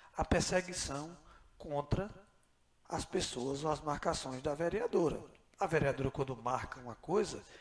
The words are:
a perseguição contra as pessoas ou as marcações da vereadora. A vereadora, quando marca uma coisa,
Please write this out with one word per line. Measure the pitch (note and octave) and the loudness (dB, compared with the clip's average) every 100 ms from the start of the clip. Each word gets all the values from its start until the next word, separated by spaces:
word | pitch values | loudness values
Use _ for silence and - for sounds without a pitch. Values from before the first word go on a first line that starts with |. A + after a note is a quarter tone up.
| - | -14
a | - - | -4 4
perseguição | F3+ - F#3 F3+ F3 - C#3 D#3 E3+ - - - - | 4 4 2 0 -4 -4 -4 -6 -10 -18 -20 -20 -14
contra | E3 C#3+ C#3+ - G3+ F#3 G3+ _ _ _ _ _ - | -4 -2 2 0 0 -6 -20 _ _ _ _ _ -6
as | F3 - | -4 -2
pessoas | F#3 - C3 C3 C#3 | -2 -2 -2 -2 0
ou | D#3 | 0
as | D3+ | 0
marcações | D3+ C#3+ F3 D#3 D#3 C3 | 0 0 0 0 -4 -4
da | D3 | -2
vereadora. | D3 E3+ G3 A#3+ F#3 E3 - - - _ - | 0 0 0 2 4 4 2 -8 -18 _ -2
A | F#3 | 2
vereadora, | D#3+ C#3 C3 C3+ | 4 4 2 0
quando | - C3 A#2+ | 0 -2 -2
marca | A#2 B2+ - C#3 | 0 0 -2 -8
uma | A#2+ A2 | -10 -10
coisa, | - G3 F3+ C#3+ - - | 0 2 2 -4 -12 -20